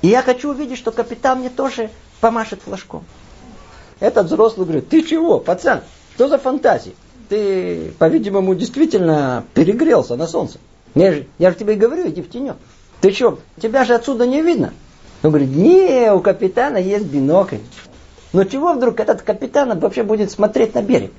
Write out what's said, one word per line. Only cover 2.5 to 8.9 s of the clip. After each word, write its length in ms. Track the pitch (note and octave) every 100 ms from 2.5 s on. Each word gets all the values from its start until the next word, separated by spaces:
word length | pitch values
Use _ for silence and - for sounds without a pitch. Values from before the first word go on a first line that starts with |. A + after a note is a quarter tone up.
| F#3+
флажком». 420 | - F#3+ - D#3+ E3 - - - - - - - - -
Этот 280 | - A#3+ F3
взрослый 400 | G#3 A3 A3 F3
говорит: 220 | D#3 -
«Ты 140 | D#4+
чего, 360 | D#4+ D#4+ E4 F3
пацан? 420 | - F3+ - - - - -
Что 140 | - C4+
за 80 | C#4+
фантазии? 580 | C4+ C4+ - G3 - - - - -
Ты, 640 | G#3 G3+ F#3+ F3+ E3+ D#3+ -
по-видимому, 560 | E3 D#4 G#3 G3 F#3
действительно 920 | F3+ G#3+ - D#4+